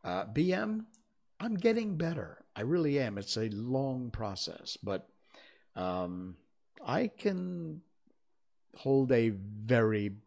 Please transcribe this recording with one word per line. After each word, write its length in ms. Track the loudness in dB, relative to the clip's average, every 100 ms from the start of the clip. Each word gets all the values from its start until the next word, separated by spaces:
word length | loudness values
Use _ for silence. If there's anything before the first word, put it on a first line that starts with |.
Uh, 220 | -4 -4 -2
B 280 | 0 2
M, 340 | 2 0 -4 -6 _ _ _ _ _
I'm 160 | -4 2
getting 400 | 2 2 0 -2
better. 480 | -2 -2 -6 -12 -16 -6
I 60 |
really 380 | 0 2 4 2
am. 180 | 0 -2
It's 200 | -4 -2
a 120 | -2
long 640 | -2 0 0 0 -2 -4
process, 640 | -4 -4 -4 -8 -8 -12 -8
but, 320 | -4 -4 -6 _ _ -20 -20 -20 _ -6
um, 600 | -4 -2 -4 -6 -10 -14 _ _ _ -12
I 240 | -4 -2 -2
can 720 | -2 -2 -2 -4 -6 -8 -10 _ _ _ _ _ _ _ _ _ -6
hold 360 | 2 4 6
a 180 | 6 6
very 880 | 0 -6 -8 2 6 6 4 0 -4